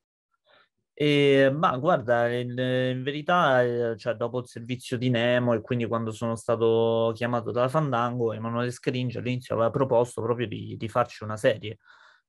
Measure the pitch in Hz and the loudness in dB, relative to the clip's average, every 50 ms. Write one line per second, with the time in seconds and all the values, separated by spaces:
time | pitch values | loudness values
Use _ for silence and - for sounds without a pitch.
0 | _ _ _ _ _ _ _ _ _ _ _ _ _ _ _ _ _ _ - - | _ _ _ _ _ _ _ _ _ _ _ _ _ _ _ _ _ _ -6 -2
1 | 147 147 147 143 143 139 139 135 135 135 139 156 185 180 127 127 139 175 175 139 | 0 2 4 4 6 6 6 6 6 4 4 2 0 0 0 2 2 2 2 2
2 | 110 120 120 117 120 120 120 123 123 123 123 123 127 127 127 127 127 127 127 127 | 2 2 2 2 2 0 0 -2 -4 -4 -4 -4 -2 0 0 0 0 0 -2 -4
3 | 127 143 143 151 147 - 175 180 165 143 131 127 123 120 120 120 120 117 113 104 | -4 -6 -6 -4 -2 0 2 4 4 4 4 4 4 2 2 0 -2 -2 -4 -4
4 | - 123 110 107 120 117 120 127 123 - - 117 117 117 127 127 - - 127 120 | -4 -4 -4 -2 -4 -4 -4 -6 -8 -8 -12 -14 -10 -8 -10 -8 -8 -6 -4 -2
5 | 127 127 123 113 120 123 123 123 123 120 117 107 - - 127 120 117 98 117 113 | 0 0 2 2 2 4 2 2 4 2 2 0 0 -2 -4 -2 -2 -2 -2 -2
6 | 113 110 107 - 120 113 113 110 - - 117 110 113 113 113 113 113 113 113 113 | -4 -4 -6 -4 -4 -4 -4 -4 -2 -2 0 2 2 4 4 4 2 2 2 2
7 | 113 113 113 110 120 117 123 120 110 117 110 120 123 127 127 160 156 139 123 117 | 0 0 -2 -2 -4 -2 -2 -2 -4 -2 -2 0 0 2 2 0 0 0 0 0
8 | 120 120 120 123 117 113 107 110 113 117 117 117 123 123 120 - - 143 127 127 | 0 -2 -2 -2 -2 -2 -2 -4 -6 -4 -2 -2 -2 -4 -4 -6 -4 -4 -2 -2
9 | 127 120 113 110 107 120 127 123 - - 110 110 113 117 - 135 135 120 120 117 | -2 -4 -4 -6 -4 -4 -4 -4 -4 -4 -2 0 0 0 2 0 0 2 2 2
10 | 123 120 - 113 107 117 120 120 120 104 - 110 95 107 107 104 117 110 - 127 | 2 0 -2 -6 -2 -2 -2 -2 -4 -6 -6 -8 -10 -10 -10 -8 -8 -4 0 0
11 | 117 - - - 107 107 107 107 - 131 110 98 101 104 110 - _ _ - - | -2 -2 -4 -12 -10 -10 -4 0 2 2 2 0 -4 -12 -12 -14 _ _ -20 -20
12 | - - _ _ _ | -20 -20 _ _ _